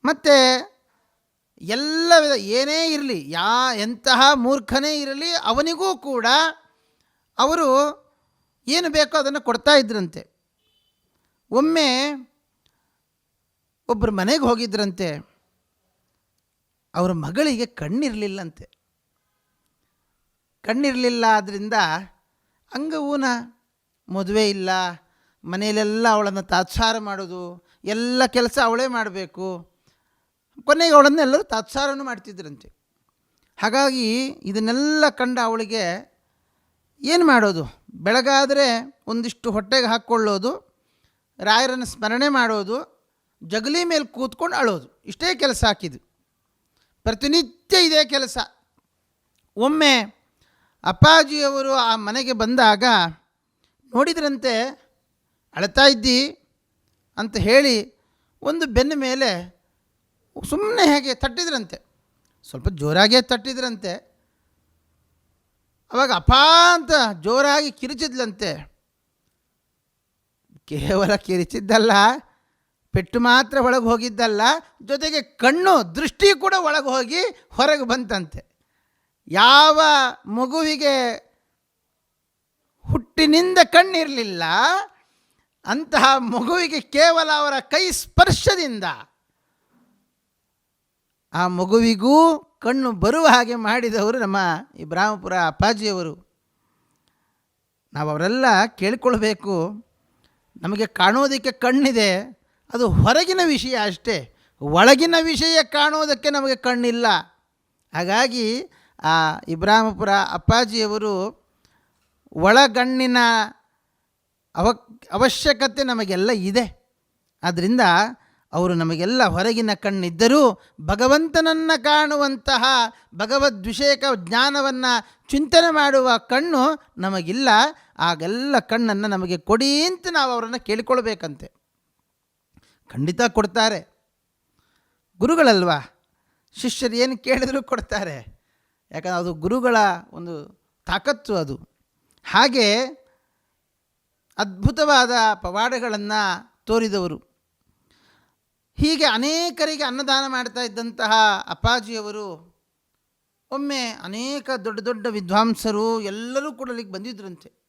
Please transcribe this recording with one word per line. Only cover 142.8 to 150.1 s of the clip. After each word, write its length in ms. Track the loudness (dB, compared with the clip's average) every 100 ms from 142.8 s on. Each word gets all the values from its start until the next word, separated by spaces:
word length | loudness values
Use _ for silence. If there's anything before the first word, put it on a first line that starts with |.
| -2 -8 _ _ _ _ _ _ _ _ _ _ _ _ _ -8
ಅದ್ಭುತವಾದ 760 | -8 -6 -8 -2 2 2 2 0 0 -2
ಪವಾಡಗಳನ್ನು 1120 | -6 -4 -4 -4 -6 -8 -4 -4 -4 -6 -12 _ -4
ತೋರಿದವರು. 640 | -2 0 -2 -4 -8 _ _ _ _ _ _ _ _ _ _ _ _ _ _ _ -2
ಹೀಗೆ 280 | -2 2 0
ಅನೇಕರಿಗೆ 800 | 0 -2 -2 -4 -4 -4 -4
ಅನ್ನದಾನ 400 | -6 -6 -2